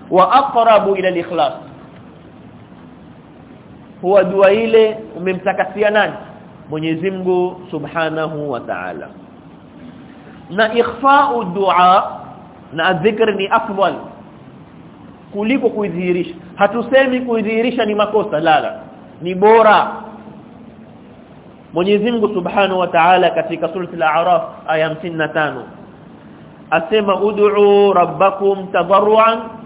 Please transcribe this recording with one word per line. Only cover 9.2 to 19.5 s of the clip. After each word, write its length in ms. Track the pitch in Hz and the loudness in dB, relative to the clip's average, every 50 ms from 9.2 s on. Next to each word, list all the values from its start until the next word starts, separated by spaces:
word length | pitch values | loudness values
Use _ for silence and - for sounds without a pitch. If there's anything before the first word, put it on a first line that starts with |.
| - - - - - - - - - - - - - - - - - - - - - - - - - - | -20 -20 -20 -20 -20 -20 -20 -20 -20 -20 -20 -20 -20 -20 -20 -20 -20 -20 -20 -20 -20 -20 -20 -20 -18 -8
Na 240 | 165 202 220 220 220 | -2 -2 0 2 2
ikhfa'u 680 | 233 233 240 233 - 269 269 277 285 285 277 254 233 214 | 0 0 -2 -4 0 2 4 4 4 4 2 0 -4 -4
dua 720 | 180 175 202 196 185 170 175 180 180 185 202 - - - - - - - - - - - - - - 131 | -4 -4 -2 -2 0 2 4 4 6 4 4 2 -2 -8 -14 -16 -18 -20 -20 -20 -20 -20 -20 -20 -12 -6
na 200 | 160 160 185 185 | -2 -2 -2 -2
dhikr 420 | 151 160 220 214 226 226 214 202 | 0 0 -2 0 0 0 0 0
ni 120 | 196 190 196 | -2 -2 -2
afdal 460 | - 220 - - 196 190 196 170 143 - - - - - - - - - - - - - - - - - - - - - - - - - - - - | -2 -2 -2 -4 -2 -2 -2 -2 -2 -6 -10 -16 -20 -20 -20 -20 -20 -20 -20 -20 -20 -20 -20 -20 -20 -20 -20 -20 -20 -20 -20 -20 -20 -20 -20 -12 -8
kuliko 380 | 202 208 220 262 277 - 226 | -6 -2 -2 0 0 0 -2
kuidhihirisha. 640 | - 214 208 190 165 175 180 180 175 180 170 - - - - - - | -2 -2 -4 -4 -4 -4 -2 -2 -2 -2 -4 -6 -10 -14 -20 -18 -2
Hatusemi 640 | - 196 202 214 240 220 - 262 262 269 262 254 247 | 0 0 0 0 -4 -2 2 2 2 2 2 0 -2
kuidhihirisha 640 | 254 240 233 226 208 214 226 220 233 254 247 254 226 | -2 -2 -2 -2 -2 -2 -2 -2 -2 -2 -2 -2 -2
ni 100 | 208 214 | -2 0
makosa, 460 | 208 214 208 214 214 190 156 156 151 | 0 0 0 0 -2 -2 -2 -2 -2
la, 200 | 160 165 156 143 | 2 2 2 2
la. 140 | 127 - - - - - - - - - - - 156 | 2 -2 -6 -10 -14 -18 -20 -20 -20 -20 -18 -12 -8
Ni 120 | 175 190 | -8 -2
bora. 580 | 180 202 220 | 2 4 6